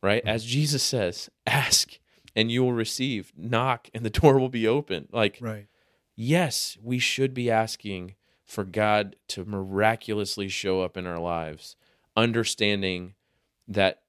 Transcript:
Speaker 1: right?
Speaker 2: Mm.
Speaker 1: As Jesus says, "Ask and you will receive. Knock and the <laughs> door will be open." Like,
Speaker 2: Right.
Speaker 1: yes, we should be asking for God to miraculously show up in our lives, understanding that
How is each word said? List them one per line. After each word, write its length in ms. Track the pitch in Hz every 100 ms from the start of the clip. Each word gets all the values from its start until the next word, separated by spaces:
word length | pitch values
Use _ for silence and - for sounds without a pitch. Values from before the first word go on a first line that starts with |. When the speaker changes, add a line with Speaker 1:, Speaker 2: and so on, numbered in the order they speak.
Speaker 1:
right? 220 | 98 107 107
Speaker 2:
Mm. 40 |
Speaker 1:
As 140 | 113
Jesus 400 | 113 131 151 143
says, 460 | - 123 92 - - _ -
"Ask 540 | 143 131 - - - _ _ - -
and 160 | 113
you 120 | 120
will 100 | 127
receive. 580 | 120 110 - 131 117 90 -
Knock 520 | 101 117 131 120 -
and 120 | - 113
the 40 |
<laughs> 100 | -
door 160 | 151 135
will 120 | 131
be 180 | 123 110
open." 400 | 131 - 90 -
Like, 240 | 113 107 -
Speaker 2:
Right. 280 | 117 107 101 _ _ _ _ -
Speaker 1:
yes, 640 | 117 165 165 - - -
we 160 | 110 123
should 340 | - - 135
be 160 | 127 120
asking 640 | 113 113 - 104 95 90 95 _ _ _
for 200 | - 95
God 500 | 95 107 104 101 - _
to 160 | - 95
miraculously 1040 | 101 95 98 107 113 - 107 98 - 98
show 320 | 90 101 92
up 160 | 90 92
in 80 | 90
our 120 | 85
lives, 580 | 85 85 80 78 - - _ _ _ -
understanding 960 | 117 117 110 - 104 101 95 90 90 - _ _ _ _ -
that 340 | 101 95 -